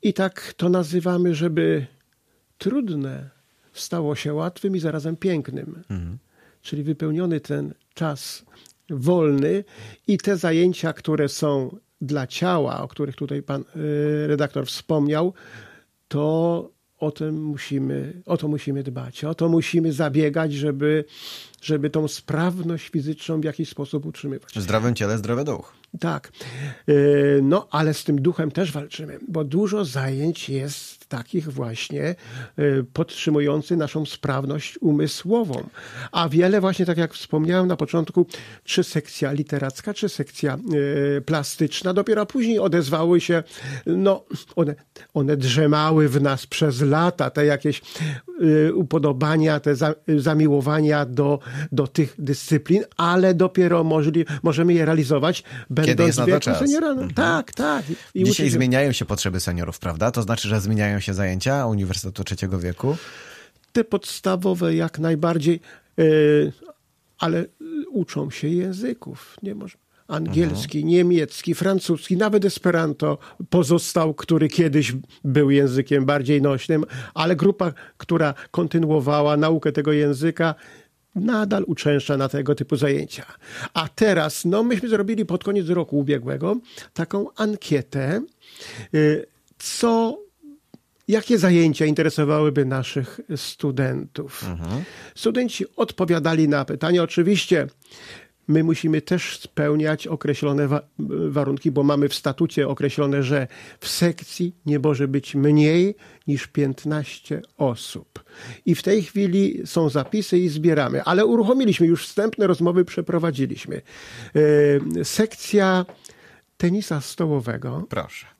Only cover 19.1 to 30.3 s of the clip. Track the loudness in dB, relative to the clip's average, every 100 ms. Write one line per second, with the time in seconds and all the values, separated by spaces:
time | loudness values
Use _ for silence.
19.1 | -10 -8 -2 2 2 2 0 0 0 0
20.1 | 2 2 0 -2 -2 -2 0 0 0 -2
21.1 | -12 -18 -18 -18 -18 -4 -2 0 0 -2
22.1 | -6 -6 -2 -2 -2 -4 -6 -4 -6 -4
23.1 | -8 -4 -4 -4 -4 -8 -8 -6 -6 -8
24.1 | -10 -10 -10 -10 -8 -2 0 0 0 -2
25.1 | -2 -2 -4 -4 -6 -10 _ _ -8 -6
26.1 | -6 -10 -20 -18 -12 -12 -10 2 4 6
27.1 | 4 4 4 4 2 0 0 0 -2 -2
28.1 | 0 0 0 -4 -2 -4 -4 -10 -14 -14
29.1 | -14 -8 -6 -2 0 0 -2 -4 -4 -4
30.1 | -2 -2